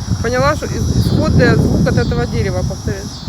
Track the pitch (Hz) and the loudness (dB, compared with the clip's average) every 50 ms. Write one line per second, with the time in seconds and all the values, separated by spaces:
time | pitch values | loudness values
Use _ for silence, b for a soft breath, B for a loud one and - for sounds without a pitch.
0 | - - - - - 233 247 254 262 285 311 - - - - 226 - - - - | -4 -4 -4 -2 -2 -2 0 2 2 2 0 0 -4 -6 -4 -4 -2 0 0 2
1 | - - - - 311 311 - - 254 240 226 220 - 240 - - - 262 - - | 2 2 2 2 2 2 4 4 4 4 4 4 2 2 2 2 2 2 2 2
2 | 240 233 254 240 240 240 - 233 214 196 185 180 180 170 196 190 - 226 208 190 | 0 0 0 -2 -2 -2 -2 -2 -2 0 0 -2 -2 -4 -4 -4 -6 -6 -6 -6
3 | 196 190 - - - | -8 -10 -12 -10 -10